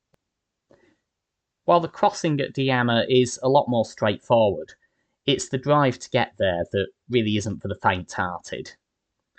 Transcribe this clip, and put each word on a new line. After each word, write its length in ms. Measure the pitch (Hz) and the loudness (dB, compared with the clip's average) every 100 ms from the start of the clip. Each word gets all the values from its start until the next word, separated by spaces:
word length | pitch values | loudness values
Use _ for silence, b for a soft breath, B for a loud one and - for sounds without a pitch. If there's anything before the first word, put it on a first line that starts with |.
| _ _ _ _ _ _ _ b b b _ _ _ _ _ _ - | _ _ _ _ _ _ _ b b b _ _ _ _ _ _ 2
While 160 | 175 | 2
the 60 | 165 | 2
crossing 540 | - 202 - 170 147 | 0 -2 0 -2 -2
at 120 | 135 | -2
Diama 520 | - 135 127 120 117 107 | -2 0 2 2 2 2
is 320 | 127 120 - | 2 2 0
a 40 | 131 | 0
lot 220 | 143 123 | 2 2
more 160 | 123 107 | 0 -2
straightforward, 880 | - 107 92 - 120 107 80 - - _ _ _ _ - | -2 -2 -2 0 2 2 0 -8 -18 _ _ _ _ -2
it's 220 | 139 - | -2 -2
the 100 | 131 | -4
drive 400 | 147 147 139 120 | 0 2 2 -2
to 100 | - | -4
get 240 | - - - | -4 -2 -2
there 240 | 117 87 87 | -2 -2 -2
that 160 | 101 95 - - | -2 -4 -8 -2
really 260 | 120 107 104 | 0 0 0
isn't 240 | 104 92 | -2 -6
for 60 | 98 | -8
the 80 | 95 | -4
faint-hearted. 960 | 110 92 87 - 92 87 - 60 - - _ _ _ _ _ | -2 -2 -4 -6 -6 -8 -12 -12 -14 -20 _ _ _ _ _